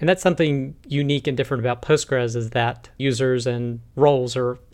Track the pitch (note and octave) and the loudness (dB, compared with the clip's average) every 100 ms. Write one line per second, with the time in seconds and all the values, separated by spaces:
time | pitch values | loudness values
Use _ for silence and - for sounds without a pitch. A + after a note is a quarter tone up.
0 | D#3 F#3 F#3 E3+ D#3+ C#3 C3+ D#3 - C#3+ | 0 2 2 2 0 0 -4 -12 -6 -2
1 | C#3+ C#3+ C3+ B2+ C3+ C3 A#2+ A#2+ - D3+ | 0 0 0 -2 -2 -2 -2 -4 2 0
2 | - C3 A#2+ A#2 A2+ B2 A#2+ - - - | 2 -2 0 -4 -4 -2 -2 -4 -16 -4
3 | C3+ A#2+ C3 B2+ B2 A#2+ A#2+ A#2 - - | -2 0 0 0 0 -4 -4 -8 -10 2
4 | D3 C3+ B2 B2+ B2 B2 - | 4 4 0 -2 -2 -4 -14